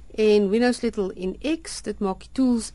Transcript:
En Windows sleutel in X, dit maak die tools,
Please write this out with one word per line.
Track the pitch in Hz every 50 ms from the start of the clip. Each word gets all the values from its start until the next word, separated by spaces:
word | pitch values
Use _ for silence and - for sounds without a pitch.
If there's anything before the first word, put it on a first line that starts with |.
| - - -
En | - 214 214 208 208 208 190
Windows | 196 233 240 247 240
sleutel | - - 233 - 214 190 180
in | - - 180 185 190 - - 285 320 320
X, | - - - -
dit | - 214 208 -
maak | 208 190 190 -
die | - -
tools, | - - 269 247 240 226 220 -